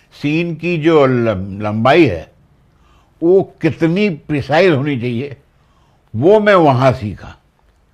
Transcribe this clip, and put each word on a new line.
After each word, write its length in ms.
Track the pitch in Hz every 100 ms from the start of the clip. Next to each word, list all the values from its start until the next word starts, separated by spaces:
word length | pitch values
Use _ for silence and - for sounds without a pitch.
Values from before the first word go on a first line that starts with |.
| _ -
सीन 340 | 143 156 175 160
की 220 | 170 175
जो 280 | 151 160 131
लम-, 560 | 123 117 95 98 98
लंबाई 440 | 107 110 120 165 147
है, 260 | 85 - _ _ _ _ _ _ _ _ -
वो 300 | 170 190 - -
कितनी 480 | 156 127 165 180 208
प्रिसाइज 640 | 147 - 147 - 156 190
होनी 280 | 139 147 135
चाहिए, 380 | 123 117 139 - _ _ _ _ _ _ _ 107
वो 240 | 156 214
मैं 160 | 208 196
वहाँ 360 | 156 123 135
सीखा। 440 | 131 110 85 - - _ _ _ _ _